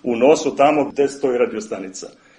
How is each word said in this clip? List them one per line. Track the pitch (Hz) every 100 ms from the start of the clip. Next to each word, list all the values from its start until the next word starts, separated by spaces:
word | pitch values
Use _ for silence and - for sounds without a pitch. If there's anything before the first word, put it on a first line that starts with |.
u | 127 117
nosu | 131 156 151 113
tamo | 139 151
gde | 135 - 139
stoji | - 135 120
radiostanica. | 117 110 104 101 95 92 - - _